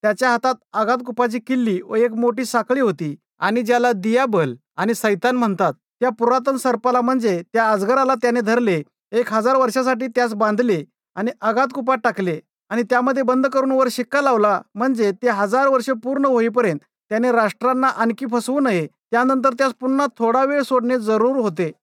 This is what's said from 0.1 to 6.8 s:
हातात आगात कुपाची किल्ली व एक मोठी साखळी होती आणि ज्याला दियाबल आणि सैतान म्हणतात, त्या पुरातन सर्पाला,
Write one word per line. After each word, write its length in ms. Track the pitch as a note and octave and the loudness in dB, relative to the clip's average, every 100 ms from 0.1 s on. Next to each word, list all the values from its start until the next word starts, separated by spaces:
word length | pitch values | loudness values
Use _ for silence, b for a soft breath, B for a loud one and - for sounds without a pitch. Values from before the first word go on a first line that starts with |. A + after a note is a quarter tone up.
| G#3 B3+ | 0 0
हातात 260 | A#3+ B3+ B3+ _ | 0 0 -4 _
आगात 240 | G#3 G#3+ B3 B3 | -4 -2 -2 -4
कुपाची 340 | A3+ B3 A#3 | -2 -2 -2
किल्ली 420 | A3+ B3+ A#3 F#3 | -4 -2 0 -2
व 140 | - A3 | -2 0
एक 160 | A#3+ | 0
मोठी 340 | A3 A#3+ A#3 B3 | 0 -2 -2 -2
साखळी 340 | A#3+ G#3+ B3+ | -2 0 0
होती 360 | B3 D#3 D#3 C#3+ _ _ | 0 -2 -6 -8 _ _
आणि 220 | F3+ A3+ | -2 -2
ज्याला 300 | A3+ A#3+ B3 | 2 2 2
दियाबल 640 | A3 G3+ A#3 C4+ G#3 D3 A#2+ _ - | 0 0 0 2 0 -2 -4 _ -4
आणि 180 | G3 | -2
सैतान 420 | A3+ A3 G3+ A#3+ B3+ | 0 0 0 0 0
म्हणतात, 380 | A#3 F3+ F3+ C3+ _ _ | 0 0 0 -2 _ _
त्या 100 | B3 | -4
पुरातन 460 | A3+ A#3+ B3+ B3+ C4+ | 0 0 0 0 -2
सर्पाला, 460 | C4 A3+ | -2 0